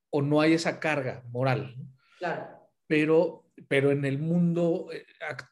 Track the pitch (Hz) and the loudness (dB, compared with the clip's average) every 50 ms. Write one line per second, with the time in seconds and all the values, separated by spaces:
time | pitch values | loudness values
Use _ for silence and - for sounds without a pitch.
0 | _ - - 143 139 143 147 151 156 160 165 160 165 175 - - - 156 151 143 | _ -4 -2 -2 0 2 2 4 4 4 4 2 2 -2 -4 -2 -2 -2 -2 -2
1 | 131 123 - - - - 120 123 131 135 127 107 98 - - - - - - _ | -4 -6 -8 -10 -12 -10 -6 -2 0 0 0 0 -2 -8 -12 -14 -16 -16 -18 _
2 | _ _ _ - 180 165 156 - - - - - _ _ _ _ _ - 156 151 | _ _ _ -8 -6 -6 -6 -6 -10 -14 -16 -20 _ _ _ _ _ 0 2 2
3 | 156 156 160 165 180 165 - - _ _ _ - - - 139 139 135 143 143 143 | 4 4 4 4 4 2 -2 -10 _ _ _ -18 -6 0 0 2 4 4 2 2
4 | 139 139 135 143 156 165 170 175 175 170 165 170 170 170 170 185 - - 160 - | 0 -2 -2 -2 -2 0 2 2 2 2 2 2 2 0 0 -2 -4 -8 -12 -14
5 | - _ _ - 165 151 143 131 - _ | -14 _ _ -12 -12 -10 -10 -12 -14 _